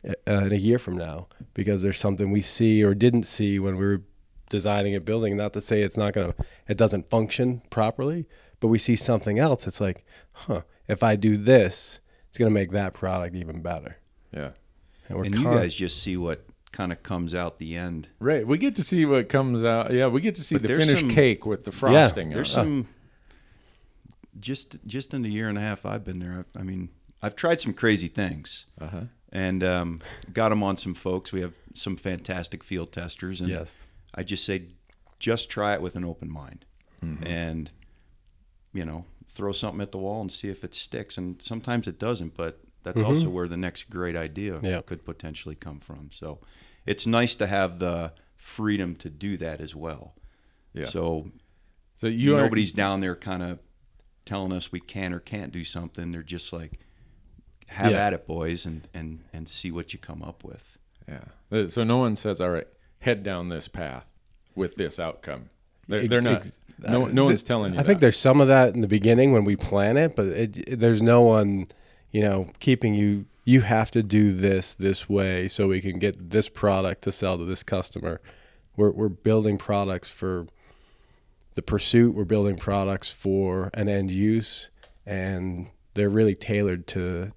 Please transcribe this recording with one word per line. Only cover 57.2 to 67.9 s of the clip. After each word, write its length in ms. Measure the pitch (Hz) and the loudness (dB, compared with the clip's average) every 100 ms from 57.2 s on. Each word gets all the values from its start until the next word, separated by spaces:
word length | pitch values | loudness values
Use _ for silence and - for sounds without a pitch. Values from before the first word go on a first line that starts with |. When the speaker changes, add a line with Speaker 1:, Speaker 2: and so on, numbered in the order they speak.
| _ - _ _ - | _ -20 _ _ -18
Speaker 3:
"Have 240 | 98 101 | -2 2
Speaker 1:
Yeah. 140 | 98 101 | 2 0
Speaker 3:
at 60 | |
it, 140 | 90 - | -2 -6
boys, 380 | 82 82 85 87 | -6 -4 -4 -6
and, 220 | 80 78 | -10 -14
and, 300 | 87 80 80 - | -12 -12 -14 -16
and 140 | 80 80 | -16 -12
see 220 | - 87 | -10 -8
what 220 | 85 85 | -10 -10
you 60 | - | -14
come 220 | - 80 | -14 -14
up 200 | 78 - | -14 -16
with." 340 | - - _ _ _ _ - | -20 -20 _ _ _ _ -18
Speaker 2:
Yeah. 160 | 69 - - _ | -16 -18 -20 _
Uh, 160 | 110 95 | -2 -2
so 160 | 123 | 0
no 140 | 113 123 | 2 2
one 180 | 123 104 | 2 0
says, 240 | 107 90 | -4 -2
"All 80 | 90 | 0
right, 160 | 85 - _ _ _ | -2 -6 _ _ _
head 240 | 131 110 | -2 -2
down 260 | 101 92 87 | -4 -6 -6
this 180 | 82 - | -8 -10
path 500 | - 78 64 - _ _ _ _ - | -10 -10 -10 -16 _ _ _ _ -6
with 200 | 90 - | -6 -4
this 240 | 87 82 | -6 -4
outcome." 500 | 82 - - 67 64 _ _ _ - | -8 -8 -12 -12 -14 _ _ _ -4
They're, 120 | 104 | -2
Speaker 1:
Ex-, 80 | 117 | 2
Speaker 2:
they're 120 | 120 | 2
not, 120 | 120 101 | 4 0
Speaker 1:
ex-, 220 | - - - - | -2 -18 -20 -12
Speaker 2:
no, 260 | - 120 127 | 0 2 4
Speaker 1:
uh, 40 | |
Speaker 2:
no 120 | 131 139 | 4 6
one's 160 | 117 | 4
Speaker 1:
th-, 40 | - | 2
Speaker 2:
telling 260 | 120 101 | 0 0
you 60 | 90 | 0
Speaker 1:
I 40 | |
think 160 | 139 | 4